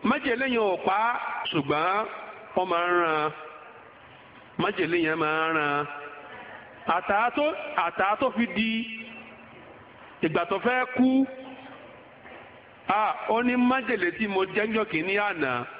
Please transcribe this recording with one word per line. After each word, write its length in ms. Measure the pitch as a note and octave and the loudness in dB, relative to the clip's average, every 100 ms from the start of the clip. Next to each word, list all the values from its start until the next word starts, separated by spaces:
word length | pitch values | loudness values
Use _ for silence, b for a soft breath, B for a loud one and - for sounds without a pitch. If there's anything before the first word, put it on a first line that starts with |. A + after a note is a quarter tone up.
Májèlé 420 | G3+ C#4+ C#4+ A#3 C4 | 2 0 0 0 0
yẹn 140 | A#3+ | 2
ò 160 | G#3+ F3 - | 2 2 0
pa 80 | |
á, 200 | G3 A3+ A#3+ - - - | 2 0 0 -4 -6 -2
ṣùgbọ́n 560 | D#3+ C3+ D3 E3+ G3 A3+ - - - - - | -2 0 2 2 0 -2 -8 -14 -16 -4 -2
wọ́n 120 | F3+ | 2
máa 160 | E3+ F3 | 2 4
ń 60 | F3 | 4
ran. 300 | E3+ D#3 D3+ D3+ - - - - - - - - - - - - | 4 2 0 -4 -16 -16 -18 -20 -20 -20 -20 -20 -20 -20 -16 -2
Májèlé 400 | F3 G3 D#3+ F3 | -2 0 2 2
yẹn 200 | D#3+ D#3+ | 2 2
máa 300 | D#3 D#3 D#3+ | 2 2 2
ń 40 | D#3+ | 2
ran. 300 | D3 C#3+ D3 - - - - - - - - - | 2 0 -2 -6 -12 -14 -16 -16 -16 -18 -18 -12
Àtà 460 | - E3+ - G3+ A#3+ A#3+ | 0 0 2 2 2 2
tó, 100 | D4 - - | 0 0 -4
àtà 420 | - F3 - F#3+ G#3+ | -2 -2 2 2 2
tó 140 | C4 | 0
fi 160 | G#3+ A3+ | 0 -2
di 240 | F3+ A3+ A3+ A#3 - - - - - - - - - - - - - | 0 0 0 -4 -10 -14 -16 -18 -20 -20 -20 -20 -20 -20 -20 -20 -4
ìgbà 260 | E3 E3 F3 | 0 0 0
tó 120 | G3 | 0
fẹ́ 260 | G#3 B3+ B3+ | 2 2 0
kú, 320 | - B3+ C4 C4+ - - - - - - - - - - - - - - - - | 4 4 6 2 -2 -14 -16 -18 -18 -20 -20 -20 -20 -20 -20 -20 -20 -20 -20 0
a, 300 | G3 G#3 D3+ - | 2 2 0 0
ó 160 | A3 | 2
ní 100 | B3 B3 | 2 4
májèlé 560 | B3 C4 A3+ A3 F3 | 4 2 0 0 0
tí 160 | F3 G#3+ | 0 0
mo 180 | F#3+ F#3+ | 0 0
jẹ 180 | E3 A3 | 0 0
ńjọ́ 200 | A3 G#3+ | 0 0
kìíní 320 | D#3+ F3 G3+ | -2 0 0
àná 480 | G#3 F3 C#3 B2 B2 - | 0 0 -2 -2 -4 -12